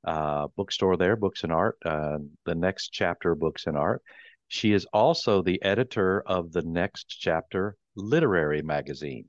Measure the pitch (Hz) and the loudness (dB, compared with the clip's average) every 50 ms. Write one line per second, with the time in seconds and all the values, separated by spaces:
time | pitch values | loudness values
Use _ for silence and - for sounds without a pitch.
0 | - 85 82 78 76 76 73 73 73 - _ - 98 - - - 98 95 92 85 | -4 -2 -2 0 0 0 0 -2 -4 -4 _ -6 -6 -6 -2 0 2 2 4 4
1 | 92 92 110 110 104 95 - - - 82 82 80 95 113 - _ - 82 78 78 | 4 2 2 2 0 -2 -2 -4 -4 0 2 2 2 2 0 _ -4 -4 -2 -2
2 | 76 76 76 76 73 71 - _ _ - 85 82 85 92 95 - - - - - | -2 -2 -4 -4 -6 -10 -16 _ _ -4 -2 0 0 0 0 -2 -10 -10 -4 -2
3 | 101 87 85 _ - 87 82 73 80 80 78 - - 85 78 73 73 90 117 - | -2 -2 -2 _ 0 0 0 2 0 -2 -2 -4 -6 -4 -2 0 0 0 0 -2
4 | _ - - - - - - _ _ _ - - - 107 104 98 90 - - 107 | _ -16 -20 -20 -20 -20 -20 _ _ _ -8 0 2 4 4 4 0 0 2 4
5 | 113 147 170 - - 120 104 95 85 90 90 92 - 98 98 110 131 127 - 113 | 4 4 2 2 2 2 2 4 4 2 0 2 2 0 2 2 0 -2 0 0
6 | 95 92 95 104 - - 92 92 85 82 80 90 78 82 82 87 90 101 _ - | 2 2 2 0 0 -2 -2 -2 -2 -2 -4 -4 -2 -2 -2 -2 -2 -2 _ -12
7 | - _ - - - 92 82 80 - _ - 95 92 104 101 _ _ _ _ 104 | -16 _ -14 -6 -2 0 0 0 -2 _ -4 -4 -4 -4 -6 _ _ _ _ -10
8 | 101 107 135 165 165 120 95 87 76 73 76 76 76 78 76 73 71 73 71 67 | -2 0 2 2 4 4 4 4 2 2 0 -2 -2 -2 -2 -2 -2 -6 -10 -8
9 | 76 71 65 57 - | -8 -8 -8 -10 -12